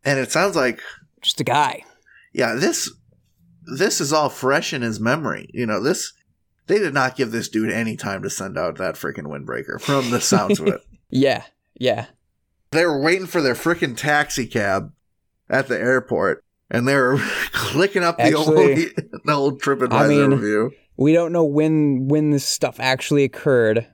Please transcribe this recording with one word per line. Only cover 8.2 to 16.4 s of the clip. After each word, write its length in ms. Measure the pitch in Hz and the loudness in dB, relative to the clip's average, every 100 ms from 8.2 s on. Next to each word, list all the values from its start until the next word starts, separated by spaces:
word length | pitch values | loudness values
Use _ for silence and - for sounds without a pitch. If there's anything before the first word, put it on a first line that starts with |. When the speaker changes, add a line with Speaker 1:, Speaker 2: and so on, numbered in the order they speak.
Speaker 1:
to 60 | 98 | -8
send 280 | - 95 92 | -8 -8 -4
out 200 | 85 80 | -6 -4
that 160 | 92 - | -6 -6
freaking 320 | 73 71 73 | -8 -8 -10
windbreaker 520 | 73 69 60 - - | -10 -8 -10 -8 -10
from 300 | - 139 120 | -2 -2 0
the 100 | - | -2
sounds 400 | - 196 208 202 | 2 2 2 0
of 80 | 160 | 0
it. 140 | - _ | -4 _
Speaker 2:
<laughs> 60 | - _ | -20 _
Yeah, 300 | 127 135 123 - _ _ _ | 0 2 0 -6 _ _ _
yeah. 300 | 123 110 110 _ _ _ _ _ _ | -2 -2 -6 _ _ _ _ _ _
Speaker 1:
They 140 | 151 175 | 0 2
were 160 | 143 | 2
waiting 240 | 151 185 185 | 2 0 0
for 140 | 175 | 0
their 120 | 139 | 0
freaking 440 | 117 165 170 156 113 | 0 0 0 -2 -2
taxi 500 | 151 147 151 - 113 | 0 0 0 -4 -2
cab 460 | 120 101 95 - _ _ _ _ _ _ | -2 0 -2 -4 _ _ _ _ _ _
at 180 | 131 - | -2 0
the 100 | 107 | -2
airport, 640 | 117 131 123 98 92 - | 2 0 0 -2 0 -2